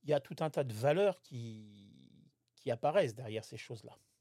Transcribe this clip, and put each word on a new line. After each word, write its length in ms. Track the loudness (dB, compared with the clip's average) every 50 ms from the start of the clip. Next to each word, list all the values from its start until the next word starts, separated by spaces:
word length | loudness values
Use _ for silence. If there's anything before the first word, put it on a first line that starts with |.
| _
y 100 | 2 2
a 60 | 2
tout 160 | 2 -2 -6 -2
un 80 | -2 -2
tas 160 | 0 0 -2
de 80 | -2 -2
valeurs 480 | 2 4 4 4 6 4 2 2 0
qui, 720 | _ -14 -12 -10 -10 -10 -12 -14 -16 -18 -20 -20 -20 -20 -20 -20 -20 -20 -20 -20 -20 -20 _ _ _ _ _
qui 140 | _ -4 -4
apparaissent 440 | -4 0 0 2 4 4 4 4 0
derrière 300 | -6 -10 -6 -6 -6 -8
ces 140 | -8 -14 -14
choses-là. 400 | -12 -12 -14 -14 -14 -18 -20 -20 _ _ _ _